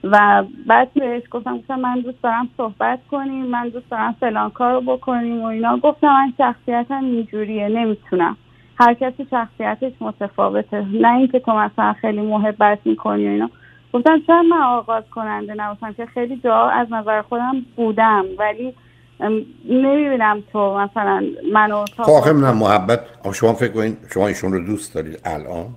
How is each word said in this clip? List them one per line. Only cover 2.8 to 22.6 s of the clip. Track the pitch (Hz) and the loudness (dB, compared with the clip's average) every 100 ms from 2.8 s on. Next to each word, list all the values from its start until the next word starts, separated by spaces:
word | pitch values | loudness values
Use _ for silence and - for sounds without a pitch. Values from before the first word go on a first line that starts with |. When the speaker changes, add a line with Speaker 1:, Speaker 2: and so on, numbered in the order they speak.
| 226 254 _ | -2 -2 _
Speaker 1:
کنیم، | 285 269 269 254 | -8 -6 -6 -4
من | 240 240 | -4 -6
دوست | 233 247 | -10 -10
دارم | 233 220 226 | -4 -4 -2
فلان | 247 220 214 | -4 -2 -4
کار | - 247 | -2 0
رو | 254 | 0
بکنیم | 254 254 254 247 233 233 | 0 -4 -2 -4 -2 -4
و | |
اینا. | 226 220 233 247 | -4 -2 0 2
گفتم | 285 294 302 | 0 2 4
من | 269 277 247 | 4 2 0
شخصیتم | 254 240 - 240 240 269 | 0 0 -4 -4 -2 -4
اینجوریه، | 262 240 220 208 214 214 208 | -2 -2 -4 -6 -6 -4 -2
نمی‌تونم، | 226 226 208 - 180 170 214 _ _ _ - | 0 0 -2 -2 0 0 -4 _ _ _ 4
هر | 240 | 4
کسی | 240 254 254 277 | 4 -2 -6 -6
شخصیتش | 254 226 _ 214 214 262 254 | -4 -4 _ -6 -4 -6 -6
متفاوته، | 220 208 202 - 196 202 214 208 196 | -10 -8 -10 -2 -2 -2 -4 -6 -4
نه | 214 226 247 | 2 4 4
اینکه | 262 254 | 2 0
تو | 254 | 0
مثلاً | 214 208 - 214 | 0 0 0 -2
خیلی | 208 - 208 | 0 -4 -2
محبت | 214 214 214 208 208 208 | -2 0 -2 2 2 2
می‌کنی | - 110 110 104 104 | 0 -2 -2 -2 0
و | |
اینا. | 104 113 _ - - _ | 0 -2 _ -20 -20 _
گفتم | 247 240 311 302 | 0 4 2 4
شاید | 339 339 | 4 6
من | 339 | 4
آغاز | 269 240 226 226 220 | 2 0 -2 -6 -6
کننده | - 214 208 208 | -8 -6 -6 -8
نباشم | 214 208 208 226 | -8 -8 -8 -12
که | 208 233 | -12 -10
خیلی | - 240 262 | -6 -6 -4
جا | 254 220 226 | 2 4 4
از | 233 240 | 2 -2
نظر | 226 208 214 | -4 -2 -2
خودم | 208 233 247 269 247 - | -2 -4 -2 -4 -6 -4
بودم، | 226 214 220 208 190 185 | -2 2 4 4 0 -2
ولی، | 214 220 254 254 _ _ _ _ | -4 -4 -8 -12 _ _ _ _
ام، | 214 220 - - - | -4 -4 -6 -16 -2
نمی‌بینم | 254 269 285 294 262 214 208 202 | 2 4 2 2 2 0 0 -4
تو | 214 202 196 | -2 0 0
مثلاً | 202 220 202 196 196 - - | -4 -2 -2 0 -2 -4 0
منو | 214 214 208 208 - | 2 2 0 -6 -2
تا | |
Speaker 2:
خب | 226 | 6
آخه | 151 147 | 6 6
نه | 151 135 | 4 4
محبت، | 110 | 4